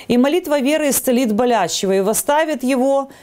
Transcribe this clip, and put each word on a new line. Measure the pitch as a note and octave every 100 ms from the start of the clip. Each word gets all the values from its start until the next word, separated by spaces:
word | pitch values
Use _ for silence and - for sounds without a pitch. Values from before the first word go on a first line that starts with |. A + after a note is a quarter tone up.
| -
И | A#3+
молитва | C#4+ F4 E4 D4
веры | B3+ D#4 D4
исцелит | A3 - B3 B3+
болящего, | G#3 B3 A3+ E3+ - F#3+
и | F#3+
восставит | G3 G#3+ - D4 D#4+ C#4+
его». | B3+ C4+ C4+ C4+ C4+ -